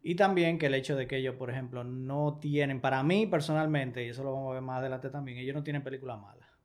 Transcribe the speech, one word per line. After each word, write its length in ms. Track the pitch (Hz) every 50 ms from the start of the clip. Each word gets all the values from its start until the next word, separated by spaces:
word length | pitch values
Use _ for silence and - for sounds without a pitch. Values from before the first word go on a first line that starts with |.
Y 120 | - 156 175
también 420 | 175 202 196 196 180 170 165 170 160
que 80 | 156
el 80 | 139 135
hecho 220 | 135 131 - 147
de 100 | 135 131
que 120 | 127 135 135
ellos, 160 | 131 131 123
por 160 | 127 131 120
ejemplo, 340 | 123 131 131 123 127 123 120
no 540 | 123 127 127 131 131 139 143 147 147 147 147
tienen, 400 | - 147 147 147 147 139 135 127
para 220 | 123 135 131 131
mí 240 | 135 151 185 208 220
personalmente, 800 | 214 180 160 147 - 156 156 156 156 151 143 135 127 120 127 120
y 20 | 117
eso 160 | 117 123 135
lo 80 | 135
vamos 180 | 135 135 135 131
a 20 | 131
ver 80 | 131
más 160 | 131 131 127 127
adelante 320 | 131 135 131 131 135 135
también, 260 | 135 143 139 131 123
ellos 180 | 123 127 131 139
no 80 | 151
tienen 200 | 143 151 147 143
película 340 | 135 135 131 131 135 127 117
mala. 320 | 107 98 98 - 82 - - _ _